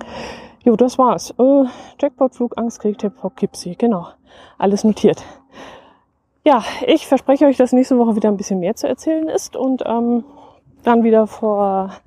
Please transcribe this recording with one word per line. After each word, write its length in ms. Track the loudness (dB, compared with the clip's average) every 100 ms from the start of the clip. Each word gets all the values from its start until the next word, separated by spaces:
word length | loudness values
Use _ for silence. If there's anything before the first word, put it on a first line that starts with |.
| -18 -14 -14 -16 -20 _
Jo, 120 | 0 2
das 220 | 2 2
war's. 360 | 2 2 -4 0
Äh, 260 | 4 4 2 -4 -20 -6
Jackpot, 360 | -4 -2 -2 -2
Flugangst, 440 | -6 -4 -8 -4
Krieg, 180 | -6 -4 -6 -6
Poughkeepsie. 600 | -12 -6 -6 -6 -14 -4
Genau, 320 | -2 -2 -6 -18 _ -20 -20 -4
alles 260 | -2 0
notiert. 400 | 0 2 0 0 -6 -20 _ -20 -20 -20 -20 _ _ _ _ _
Ja, 200 | 2 2 0 -6 0
ich 220 | 0 2
verspreche 380 | 0 2 4 4
euch, 120 | 4
dass 160 | 2
nächste 240 | 2 2 2
Woche 180 | 2 2
wieder 140 | 0
ein 80 | 0
bisschen 220 | -4 -4
mehr 160 | -4 -4
zu 120 | -4
erzählen 400 | -4 -2 -2 -2
ist 280 | -4 -6 -6
und, 280 | -4 -2 -2
ähm, 380 | -2 0 -2 -4 -16 -20 _ _ _
dann 200 | 0 2
wieder 240 | 4 4 2
vor 640 | -2 -4 0 0 -2 -4 -10